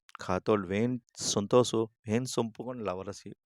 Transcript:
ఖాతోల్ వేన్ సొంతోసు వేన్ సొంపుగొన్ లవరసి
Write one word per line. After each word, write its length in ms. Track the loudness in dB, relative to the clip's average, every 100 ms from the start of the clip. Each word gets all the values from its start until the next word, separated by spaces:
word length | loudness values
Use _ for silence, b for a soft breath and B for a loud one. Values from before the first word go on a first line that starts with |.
| _ -10 -2
ఖాతోల్ 380 | -2 2 0 2
వేన్ 340 | 0 0 -2 _ -8
సొంతోసు 720 | -2 0 4 6 6 2 -2 _ -2
వేన్ 180 | -2 0
సొంపుగొన్ 600 | -2 -2 -4 -10 -6 -6
లవరసి 500 | -6 -8 -10 -14 -18